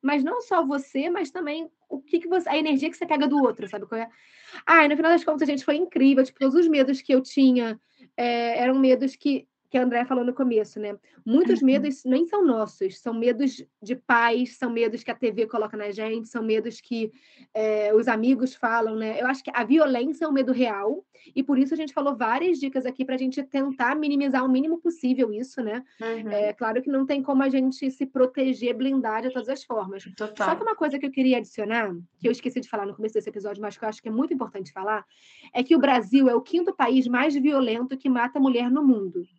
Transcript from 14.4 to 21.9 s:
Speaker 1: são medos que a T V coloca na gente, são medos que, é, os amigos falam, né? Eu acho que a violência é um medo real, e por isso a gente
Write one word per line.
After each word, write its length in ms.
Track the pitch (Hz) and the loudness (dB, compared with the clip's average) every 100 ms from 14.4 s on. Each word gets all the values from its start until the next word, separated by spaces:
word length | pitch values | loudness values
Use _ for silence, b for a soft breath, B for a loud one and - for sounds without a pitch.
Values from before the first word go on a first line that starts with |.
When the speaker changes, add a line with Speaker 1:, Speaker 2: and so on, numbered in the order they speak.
| 247 - | -2 -4
Speaker 1:
são 120 | 247 | -6
medos 340 | 233 233 240 | -2 -2 -4
que 80 | - | -10
a 40 | 233 | -4
T 160 | 247 | -4
V 160 | 202 220 | -2 -4
coloca 280 | - 214 214 | -4 -6 -6
na 160 | 208 | -10
gente, 380 | 202 220 220 226 | -8 -6 -6 -8
são 140 | 240 | -8
medos 360 | 220 220 226 233 | -2 0 -2 -10
que, 320 | _ 233 220 b b b b | _ -6 -6 b b b b
é, 400 | 220 220 214 208 | -4 0 0 4
os 140 | 214 233 | 2 2
amigos 480 | 220 233 262 254 - | 0 2 2 0 -4
falam, 400 | 233 233 220 220 | -2 0 -2 -4
né? 240 | 220 220 | -6 -4
Eu 80 | 247 | -4
acho 160 | 262 | -4
que 80 | - | -4
a 100 | - | -6
violência 600 | 220 302 294 254 262 302 320 | 2 4 4 2 -2 -2 -2
é 20 | |
um 40 | |
medo 200 | 269 262 | 0 0
real, 520 | 240 247 202 202 302 - b b - | 0 0 -2 -4 -4 -10 b b -6
e 60 | |
por 160 | 262 269 | 0 2
isso 160 | 269 | 2
a 40 | 311 | -2
gente 160 | 311 | -4